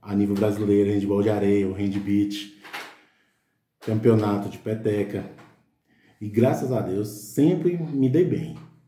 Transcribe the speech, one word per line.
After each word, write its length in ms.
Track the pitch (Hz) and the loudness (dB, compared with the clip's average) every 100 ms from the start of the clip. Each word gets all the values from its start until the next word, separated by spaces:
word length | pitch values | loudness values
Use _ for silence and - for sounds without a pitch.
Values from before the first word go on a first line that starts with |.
a 120 | - | -4
nível 200 | 101 101 | 0 0
brasileiro, 560 | 98 107 101 104 101 101 | 2 0 0 2 2 4
Handebol 320 | 101 98 101 | 2 0 2
de 80 | 104 | 2
Areia, 380 | 104 101 101 98 | 2 2 2 0
o 60 | |
Hand 260 | 95 101 98 | -2 -2 -2
Beach, 600 | 98 101 101 - - - - - - - _ _ _ _ _ _ _ _ | 0 0 0 -4 -12 -18 -18 -16 -16 -20 _ _ _ _ _ _ _ _
Campeonato 680 | - 110 120 110 104 101 98 | -4 2 4 4 2 -2 -4
de 100 | - | -10
Peteca. 720 | - 110 110 104 98 101 82 - - _ _ _ _ _ _ _ | -6 -4 -2 -2 -2 -6 -10 -16 -20 _ _ _ _ _ _ _
E 80 | 107 | -4
graças 440 | 104 120 156 113 | 2 2 2 -2
a 80 | 120 | -2
Deus 280 | 90 95 110 | -2 -4 -4
sempre 680 | - - - 151 180 180 175 | -8 -10 2 2 4 0 -2
me 320 | 160 139 131 | -4 0 2
dei 160 | 139 | 2
bem. 340 | 180 101 - - - _ | 2 0 -6 -12 -18 _